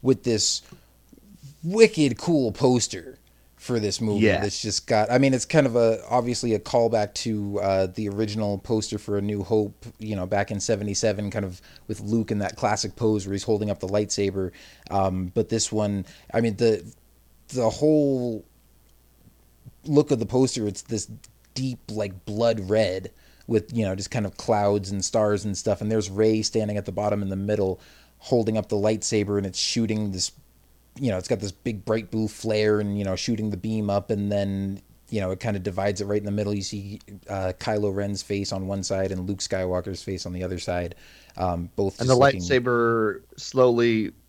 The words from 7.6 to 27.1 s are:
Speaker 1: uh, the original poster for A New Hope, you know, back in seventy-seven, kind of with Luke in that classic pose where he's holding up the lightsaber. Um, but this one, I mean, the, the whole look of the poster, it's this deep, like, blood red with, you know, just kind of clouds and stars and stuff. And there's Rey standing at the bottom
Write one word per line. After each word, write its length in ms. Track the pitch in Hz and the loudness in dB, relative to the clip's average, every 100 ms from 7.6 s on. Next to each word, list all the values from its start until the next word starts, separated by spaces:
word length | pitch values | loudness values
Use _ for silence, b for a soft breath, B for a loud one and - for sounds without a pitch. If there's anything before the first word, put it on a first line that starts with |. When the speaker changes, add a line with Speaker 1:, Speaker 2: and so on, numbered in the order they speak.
Speaker 1:
uh, 260 | 98 95 95 | 0 2 0
the 240 | 92 107 | -2 -6
original 480 | 101 110 104 104 101 | -2 -2 -2 -2 -4
poster 400 | - 110 107 104 | -2 -2 -2 -8
for 180 | - 101 | -4 -2
A 60 | |
New 200 | 101 104 | -2 -4
Hope, 440 | 95 110 104 - 113 - | 0 0 0 -6 -20 -14
you 160 | 110 | -6
know, 120 | 104 92 | -6 -2
back 240 | 101 101 | -2 0
in 100 | 104 | -4
seventy-seven, 720 | - 107 104 98 113 101 104 | -2 -2 -2 0 0 0 -4
kind 160 | 104 98 | -4 -6
of 160 | 90 B B - | -8 B B -10
with 120 | 107 | -10
Luke 300 | 101 113 107 | -2 0 0
in 80 | 107 | -2
that 160 | 98 - | -4 -2
classic 380 | 113 104 101 | 0 0 -4
pose 320 | - 113 107 95 | -2 0 0 0
where 60 | |
he's 100 | 98 | -4
holding 260 | - 107 104 | 0 0 0
up 100 | 98 | -4
the 80 | 92 | -2
lightsaber. 640 | 104 107 - 196 196 90 B B B - | 0 0 0 0 0 -4 B B B -4
Um, 420 | 98 95 92 90 | 0 0 0 -2
but 140 | 117 107 | -2 0
this 240 | 113 - | 0 -2
one, 320 | 110 104 101 92 B B | 0 0 -2 -4 B B
I 100 | - | 0
mean, 140 | 117 101 | 0 2
the, 280 | 117 107 - - _ _ _ _ _ | 2 2 -2 -20 _ _ _ _ _
the 160 | 127 113 | 0 0
whole 720 | - 151 156 143 131 123 110 - _ _ _ _ _ _ _ - _ _ _ - _ - | 2 4 4 4 2 -2 -6 -10 _ _ _ _ _ _ _ -20 _ _ _ -20 _ 2
look 240 | 147 147 | 2 4
of 80 | 135 | 0
the 80 | 107 | 2
poster, 400 | 127 131 - 104 | 2 2 2 -4
it's 140 | 95 | -4
this 260 | - 113 - 110 - _ _ | -6 -6 -6 -14 -20 _ _
deep, 240 | - 131 123 - | -6 -6 -6 -10
like, 360 | 107 101 95 - | -6 -6 -6 -8
blood 420 | 104 117 110 95 | 2 2 2 2
red 440 | 107 104 92 95 - b b - | 2 4 0 -6 -16 b b 0
with, 280 | 113 101 | 0 0
you 120 | 117 101 | -2 -2
know, 80 | |
just 160 | 95 98 | -2 -4
kind 160 | 127 101 | -4 -4
of 100 | - | -6
clouds 540 | - 107 104 101 95 | 0 2 4 2 0
and 120 | 98 | -4
stars 400 | 95 117 107 104 104 | -2 2 2 2 -2
and 100 | 95 | -4
stuff. 240 | - 98 | -2 -2
And 100 | 104 | 0
there's 200 | 110 98 | 0 -2
Rey 320 | 98 110 110 | 2 2 4
standing 340 | 104 113 107 104 | 0 -2 -2 -4
at 80 | |
the 80 | 101 | -4
bottom 300 | 95 104 | -2 -2